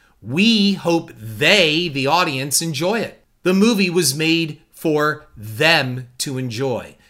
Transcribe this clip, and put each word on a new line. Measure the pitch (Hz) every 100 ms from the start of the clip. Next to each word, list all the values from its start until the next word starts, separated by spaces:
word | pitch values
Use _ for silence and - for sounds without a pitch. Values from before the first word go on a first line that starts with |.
| _ _
We | 98 147 220 220 202
hope | 185 170 170 165
they, | 117 110 107 151 202 160 156 175
the | 139 135
audience, | 170 170 131 139 -
enjoy | 165 135 175 220
it. | 170 - _ _
The | 175
movie | 190 220 202 185
was | 175 151
made | 143 156 165 160 143 _
for | - 165 151 151 147 - -
them | 107 113 156 160 131 123 123 -
to | 151 131
enjoy. | 127 110 135 110 80 - _